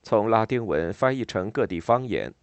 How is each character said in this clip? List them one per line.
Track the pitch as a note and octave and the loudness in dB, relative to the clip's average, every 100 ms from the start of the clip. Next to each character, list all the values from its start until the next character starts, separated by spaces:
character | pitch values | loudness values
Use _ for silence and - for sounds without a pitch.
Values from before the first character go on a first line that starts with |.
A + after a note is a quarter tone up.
从 | - A2 G#2+ | 2 2 4
拉 | A2+ A2 | 2 2
丁 | B2 | -2
文 | A2 D2+ E2+ | 0 -2 -2
翻 | G2 C3 | 0 0
译 | C3 A2 | 0 -4
成 | G2 F#2+ | -4 -2
各 | B2 A2 | -2 -2
地 | E2+ | -2
方 | - A#2+ B2+ | 0 0 2
言 | D2 A1 - | -4 -4 -10